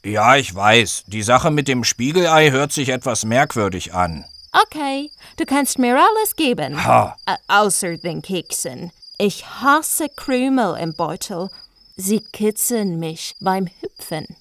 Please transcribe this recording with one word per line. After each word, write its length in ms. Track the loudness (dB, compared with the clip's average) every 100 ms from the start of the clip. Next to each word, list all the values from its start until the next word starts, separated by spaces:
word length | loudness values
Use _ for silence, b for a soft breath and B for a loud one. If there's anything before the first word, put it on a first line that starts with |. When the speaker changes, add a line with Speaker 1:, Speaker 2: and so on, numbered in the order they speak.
Speaker 1:
Ja, 300 | -4 2 6 4
ich 160 | 2
weiß. 520 | 0 4 6 4 -4 -8
Die 160 | -6
Sache 280 | 2 4 4
mit 160 | 0 0
dem 160 | 0
Spiegelei 640 | -2 -2 0 2 4 6 6
hört 220 | 4 0
sich 160 | -2 -2
etwas 360 | -2 -2 -4
merkwürdig 680 | 0 2 2 0 -2 -2 -6
an. 300 | -2 -2 -2 -14 _ _
Speaker 2:
Okay, 580 | 0 0 -2 -6 -6 -8 _ B -8
du 80 |
kannst 340 | -2 0 0 0
mir 180 | 2 4
alles 400 | 4 2 -2 -2
geben. 480 | -2 0 -4 -4
Speaker 1:
Ha. 320 | 4 4 2 -6 -6
Speaker 2:
Ä-, 80 | -6 2
außer 480 | 2 2 0 -4 -6
den 240 | -8 -8
Keksen. 680 | -6 -6 -6 -8 -8 -10 -14 _ -20 -2
Ich 260 | -2 -2 -14
hasse 600 | -2 2 2 0 -4 -4
Krümel 600 | -6 -2 0 2 2 0 -2
im 140 | -6
Beutel. 560 | -4 -6 -6 -8 -8 -8 B B B B -10
Sie 240 | -2 -2
kitzeln 760 | -2 -2 -2 -2 -2 -2 -2 -4
mich 340 | -6 -8 -12 -6
beim 260 | -2 -2 -4 _
Hüpfen. 460 | -16 _ -10 -10 -10 -18